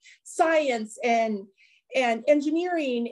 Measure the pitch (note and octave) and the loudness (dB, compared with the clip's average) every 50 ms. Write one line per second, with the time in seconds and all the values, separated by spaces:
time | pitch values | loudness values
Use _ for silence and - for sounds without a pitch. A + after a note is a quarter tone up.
0 | _ - - _ - - - - E4+ D#4+ E4 D#4 D4+ C4+ A#3+ A3+ G#3+ G#3+ - - | _ -20 -20 _ -20 -4 0 2 2 4 4 2 2 0 -2 -4 -6 -8 -8 -4
1 | - A#3+ A#3 A3+ A3+ A3 G#3+ G3 G3 - _ _ _ _ _ _ _ _ - C4 | 0 0 2 2 0 0 -4 -6 -8 -14 _ _ _ _ _ _ _ _ -2 0
2 | B3 A#3 A3+ A3+ A#3 D4 D4 D4 C#4 D4+ D#4 E4 F4+ F4+ F4 E4 D4 C4 B3 A#3+ | 0 0 0 0 2 2 2 2 2 0 -2 -2 -2 -2 -2 -2 -2 -2 -2 -2
3 | A#3 A#3 | -4 -4